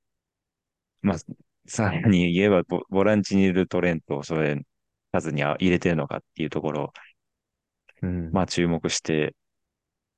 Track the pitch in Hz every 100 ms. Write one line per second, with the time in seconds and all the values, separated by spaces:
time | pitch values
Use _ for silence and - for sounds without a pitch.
0 | _ _ _ _ _ _ _ _ _ _
1 | 101 82 - - _ _ - - 104 160
2 | 117 90 87 87 104 92 85 175 - 95
3 | 98 107 95 98 98 92 90 90 87 80
4 | - 71 - 82 - 143 143 _ _ _
5 | _ 92 82 73 71 - 92 87 87 80
6 | 71 - _ - 147 - - 147 143 -
7 | - _ _ _ _ _ _ _ _ _
8 | 92 90 82 92 87 - 87 82 80 -
9 | - 80 73 - _ _ _ _ _ _
10 | _